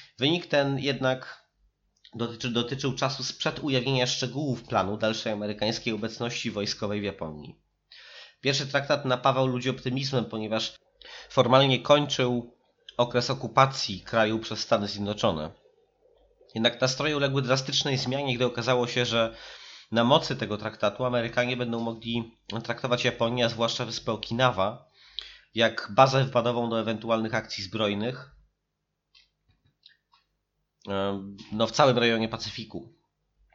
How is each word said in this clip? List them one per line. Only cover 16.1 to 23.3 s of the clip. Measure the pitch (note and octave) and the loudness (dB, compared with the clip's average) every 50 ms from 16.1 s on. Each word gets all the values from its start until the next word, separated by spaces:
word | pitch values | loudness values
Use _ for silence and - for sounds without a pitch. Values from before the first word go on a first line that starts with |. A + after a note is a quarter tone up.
| _ _ _ _ _ _ - - - | _ _ _ _ _ _ -20 -10 -4
Jednak | A2+ A2+ A#2+ - - | 0 2 2 2 2
nastroje | C3 C3 - - C#3 D#3 D3+ | 2 0 2 0 0 0 2
uległy | C#3+ C#3+ C3+ C3+ C#3 C3 | 2 2 2 2 0 2
drastycznej | A#2+ C3 C3+ - - C#3 - - D3 C3+ B2 | 2 2 0 0 0 -2 -2 0 0 0 0
zmianie, | - B2+ C3 C#3 C#3+ C3+ B2 | 0 -2 -2 -2 0 0 0
gdy | A#2 B2+ | 2 2
okazało | A#2+ A#2+ A#2+ A2 C3 B2+ B2 A#2+ | 0 0 0 0 2 2 2 2
się, | A#2 - B2 A#2+ | 2 0 0 0
że | A2 A2+ A#2 A2+ A2+ A2+ - - - - - - - - - - _ A2 | 2 2 2 2 0 -2 -6 -16 -18 -20 -20 -20 -20 -20 -20 -12 _ 2
na | A#2 A#2 | 2 4
mocy | A#2+ C#3+ D#3 D3 - C#3 | 6 6 4 4 2 -4
tego | - A2+ G2 G#2 G#2 | -4 -4 -4 -4 -4
traktatu | A2 A2 - - - - - - B2+ | -4 -8 -4 0 0 0 0 0 -2
Amerykanie | B2 B2 A#2+ A2+ A2+ A2+ B2 B2 B2 B2+ | -2 0 0 -2 0 0 0 0 0 -2
będą | B2 B2 A#2 A#2 A#2 | -2 -4 -4 -4 -4
mogli | A#2 A#2 A2+ A2+ A2+ A#2 A#2 A#2+ A2+ - - _ _ - G2+ A2+ A2 | -4 -4 -6 -6 -6 -4 -4 -4 -4 -6 -10 _ _ -10 -8 -8 -6
traktować | - A#2 - - B2 B2 A#2+ - | -6 -6 -6 -2 0 0 0 2
Japonię, | A#2+ - - A#2 A#2 | 0 0 0 0 0